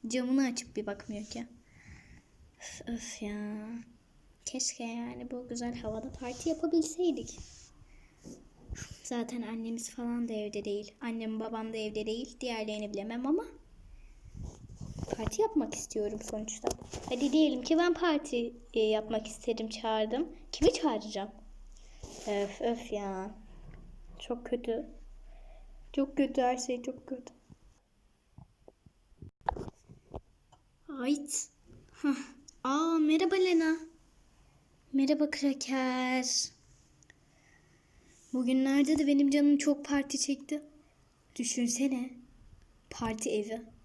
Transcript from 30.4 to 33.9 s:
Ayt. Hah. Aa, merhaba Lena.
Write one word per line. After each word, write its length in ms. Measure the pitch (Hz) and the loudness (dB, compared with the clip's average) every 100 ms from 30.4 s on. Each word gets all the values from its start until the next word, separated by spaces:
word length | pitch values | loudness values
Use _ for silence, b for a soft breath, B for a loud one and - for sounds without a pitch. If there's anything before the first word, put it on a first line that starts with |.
| _ - _ _ - 269 | _ -20 _ _ -14 -4
Ayt. 480 | 254 285 285 - - _ - - - | 2 2 2 -4 -4 _ -20 -20 -20
Hah. 260 | - 285 269 B - - - | 0 2 2 B -14 -20 -6
Aa, 340 | 254 285 330 330 | 0 2 4 6
merhaba 360 | 302 311 359 381 | 6 6 6 6
Lena. 420 | 370 330 320 320 - | 6 6 6 2 -2